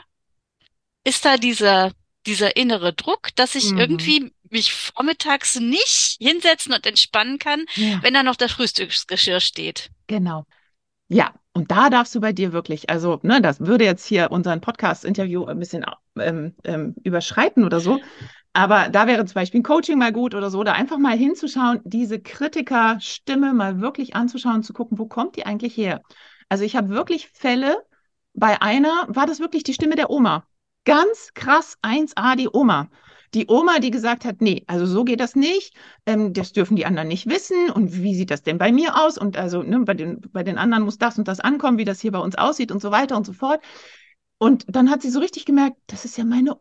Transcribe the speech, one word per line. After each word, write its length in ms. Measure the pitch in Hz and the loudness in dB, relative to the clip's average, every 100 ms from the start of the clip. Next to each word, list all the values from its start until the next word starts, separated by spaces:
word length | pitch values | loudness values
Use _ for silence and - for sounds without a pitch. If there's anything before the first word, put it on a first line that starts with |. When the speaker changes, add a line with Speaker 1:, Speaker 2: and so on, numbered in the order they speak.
| _ _ _ _ _ _ _ _ _ _ | _ _ _ _ _ _ _ _ _ _
Speaker 1:
ist 220 | 262 262 294 | -4 2 4
da 120 | 269 | 4
dieser, 540 | 240 226 208 196 190 - _ _ - | 2 2 4 4 2 -2 _ _ -8
dieser 300 | 196 202 - | -2 0 2
innere 380 | 247 220 175 | 0 0 -2
Druck, 360 | 170 - 359 - - | -4 -4 -4 -4 -2
dass 200 | 254 277 | 0 0
ich 160 | 220 | 0
Speaker 2:
Mhm. 60 | 190 | 2
Speaker 1:
irgendwie 540 | - 165 160 302 262 _ _ | 2 0 2 0 0 _ _
mich 240 | 220 214 | -2 -2
vormittags 840 | - - - 277 320 302 277 - 262 | -2 -8 -4 -4 -2 -2 -2 0 -2
nicht 580 | 233 311 508 - - - | 0 0 2 2 0 0
hinsetzen 540 | 233 339 339 320 - | -2 2 2 0 0
und 120 | 240 - | -4 0
entspannen 540 | 208 - 190 226 277 | 0 2 0 -2 -4
kann, 260 | 302 294 - - | -2 -4 -4 -2
Speaker 2:
Ja. 240 | 214 196 | -2 0
Speaker 1:
wenn 120 | 247 | 2
da 100 | 269 | 2
noch 120 | 262 247 | 0 0
das 160 | 240 | -4
Frühstücksgeschirr 880 | - 240 - 185 - - 180 - 180 | -2 -2 -2 -4 -6 -4 -2 0 2
steht. 500 | - - 160 - - _ - | -2 -4 -10 -10 -16 _ -6
Speaker 2:
Genau. 380 | 214 180 160 151 _ _ _ _ _ _ | -4 -2 -4 -12 _ _ _ _ _ _
Ja, 220 | 190 - - _ | 2 2 -2 _
und 180 | 175 156 | -4 0
da 180 | 190 277 | 4 6
darfst 240 | 247 240 | 6 2
du 80 | 233 | -2
bei 120 | 214 | -2
dir 200 | 185 185 | -2 -2
wirklich, 360 | 170 - 151 - | -2 -4 -8 -4
also, 300 | 165 170 165 | -2 0 0
ne, 180 | - 262 | 2 4
das 200 | 170 143 | 4 0
würde 220 | 160 233 | 2 4
jetzt 220 | 214 180 - | 4 2 0
hier 260 | 202 170 | 2 2
unseren 300 | 175 180 175 | 2 0 -2
Podcast-Interview 840 | 208 233 196 175 - 202 190 175 - | -4 -2 -2 -2 -4 -2 -2 -4 -6
ein 120 | - | -8
bisschen, 260 | 175 170 - - _ - | -8 -8 -8 -12 _ -6
ähm, 340 | 165 165 156 - | -4 -4 -6 -10
ähm, 320 | - 156 151 - | -6 -6 -6 -6
überschreiten 600 | - 175 - - 285 - | -4 -4 -2 0 2 4
oder 160 | 190 170 | 2 2
so, 220 | 175 277 - - - - _ | 0 -2 -4 -20 -20 -20 _
aber 360 | 180 190 208 170 | 2 4 4 4
da 180 | 202 214 | 4 4
wäre 180 | 233 190 | 2 0
zum 100 | 196 | -4
Beispiel 260 | 180 240 | 0 0
ein 20 | |
Coaching 340 | 240 311 320 294 | 2 2 2 2
mal 140 | 240 | 2
gut 240 | 220 247 - | 0 -4 -2
oder 160 | 196 | -4
so, 120 | 190 | -2
da 100 | 208 | 0
einfach 240 | 180 269 302 | 0 0 0
mal 180 | 277 226 | 2 2
hinzuschauen, 640 | 269 381 302 254 247 240 | 0 0 -4 0 0 0
diese 360 | - 220 240 214 | -4 -4 -4 -6
Kritikerstimme 1300 | - - 302 311 262 247 220 226 - - - 269 277 | -10 -8 -6 -4 -2 2 2 0 -6 -12 -4 0 2
mal 280 | 247 196 185 | 2 0 -2
wirklich 340 | 233 285 254 - | -4 -6 -6 -2
anzuschauen, 480 | 240 247 247 220 | -2 -2 -2 -2
zu 100 | 220 | -4
gucken, 260 | - 233 208 | -10 -6 -6
wo 80 | 220 | -6
kommt 280 | - 302 - | -6 -6 -6
die 100 | - | -8
eigentlich 300 | 208 240 233 | -6 -6 -4
her? 260 | 196 165 _ - - _ _ | -4 -4 _ -20 -20 _ _
Also 140 | 196 | -2
ich 120 | 214 254 | 0 -2
habe 140 | 196 | -2
wirklich 400 | 208 349 330 - | -2 -2 -4 -6
Fälle, 540 | _ 262 247 269 349 - _ _ _ _ | _ -2 0 0 -2 -4 _ _ _ _
bei 280 | - 214 208 | 0 2 2
einer 440 | 208 240 302 339 339 | 2 2 2 2 -2
war 160 | 233 302 | -2 -2
das 140 | 302 | -2
wirklich 240 | 320 320 | -6 -4
die 100 | 311 | -4
Stimme 220 | 262 311 320 | -2 -2 0
der 140 | 285 | -2
Oma. 340 | 285 226 156 - _ _ _ - | 2 2 0 -6 _ _ _ 2
Ganz 480 | 294 381 453 - | 4 4 0 -10
krass 440 | - 262 294 - - | -12 2 2 2 -8
eins 340 | 214 262 311 - | -2 -2 -2 0
A 180 | 233 262 | 0 0
die 140 | 254 | 0
Oma. 380 | 240 262 156 151 _ _ - _ 220 | 4 4 4 -2 _ _ -20 _ -4
Die 100 | - | 2
Oma, 300 | 233 339 330 | 4 6 2
die 120 | 247 | 0
gesagt 340 | 240 226 240 240 | -2 -2 -4 -6
hat, 160 | 190 | 0
„Nee, 220 | 220 185 - | 0 0 -4
also 220 | 175 180 | -2 0
so 160 | 190 | 0
geht 160 | 247 240 | 0 0
das 160 | 254 277 | -2 0
nicht, 400 | 294 381 - _ - - - | 2 0 -4 _ -20 -10 -2
ähm, 260 | 214 214 | 0 0
das 180 | 180 185 | -2 -4
dürfen 240 | 208 190 208 | -2 2 0
die 100 | 160 | 0
anderen 200 | 170 156 | -2 -2
nicht 180 | 180 226 | -6 -2
wissen 400 | 359 - 359 349 | -4 -2 0 0
und 320 | 214 190 180 | 0 -2 -2
wie 140 | 190 185 | -2 -2
sieht 160 | 185 | -4
das 100 | 143 | -4
denn 160 | - 165 | -4 0
bei 140 | 185 | 2
mir 280 | 247 330 - | 2 2 2
aus 180 | 311 - | 0 0
und 180 | 202 190 | -4 -4
also, 240 | 185 175 | -4 -4
ne, 180 | 160 233 | -2 0
bei 120 | 214 | 0
den, 280 | 190 160 - - | -2 -4 -10 -10
bei 100 | 190 | -8
den 140 | 180 170 | -6 -2
anderen 260 | 208 226 | 0 0
muss 140 | 208 208 | -2 -2
das 220 | 233 226 | -4 -2
und 80 | 202 | -6
das 120 | 190 | -4
ankommen, 380 | - 285 285 233 | -2 0 0 0
wie 80 | 202 | -2
das 140 | 190 | -4
hier 100 | 220 | -4
bei 80 | 196 | -4
uns 160 | 175 180 | -4 0
aussieht“ 360 | 247 302 233 | -2 0 -4
und 100 | 202 | -4
so 80 | 202 | -2
weiter 280 | 208 269 233 | 0 0 -2
und 80 | 202 | -4
so 60 | |
fort. 280 | 185 269 311 - - - - _ _ _ _ | -6 -2 -2 -4 -20 -20 -20 _ _ _ _
Und 240 | 226 269 - | 2 4 2
dann 200 | 254 254 | 2 4
hat 120 | 285 | 4
sie 80 | 269 | -2
so 100 | 254 | -2
richtig 260 | 370 - - | -2 -4 2
gemerkt, 320 | 285 277 262 - | 2 2 -2 -16
das 180 | 196 233 | -14 -12
ist 120 | - | -4
ja 60 | |
meine 340 | 226 247 262 - | 0 2 2 0